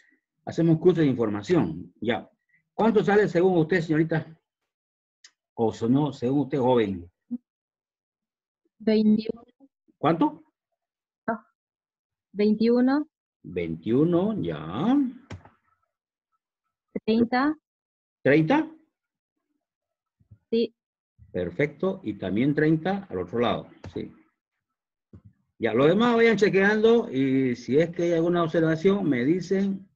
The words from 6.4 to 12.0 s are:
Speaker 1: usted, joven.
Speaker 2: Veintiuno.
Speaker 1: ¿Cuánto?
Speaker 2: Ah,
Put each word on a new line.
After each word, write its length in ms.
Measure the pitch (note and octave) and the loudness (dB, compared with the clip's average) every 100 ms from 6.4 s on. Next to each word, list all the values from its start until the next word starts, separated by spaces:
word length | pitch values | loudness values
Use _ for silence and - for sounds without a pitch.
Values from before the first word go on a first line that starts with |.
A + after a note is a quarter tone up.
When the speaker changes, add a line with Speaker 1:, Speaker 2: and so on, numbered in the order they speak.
Speaker 1:
usted, 180 | C3 D3 | -2 -2
joven. 520 | B2 B2 G#2 F#2+ F2 _ _ A#3+ - _ _ _ _ _ _ _ _ _ _ _ _ _ | 2 2 0 -4 -12 _ _ -14 -14 _ _ _ _ _ _ _ _ _ _ _ _ _
Speaker 2:
Veintiuno. 680 | A3 G#3+ G#3+ G#3+ A3 - - _ C#4 _ _ _ | 0 2 4 2 0 -10 -18 _ _ _ _ _
Speaker 1:
¿Cuánto? 460 | C#3+ E3 D4 D4 _ _ _ _ _ _ _ _ - | -2 0 0 -2 _ _ _ _ _ _ _ _ -10
Speaker 2:
Ah, 180 | A3 - _ _ _ _ _ | -10 -12 _ _ _ _ _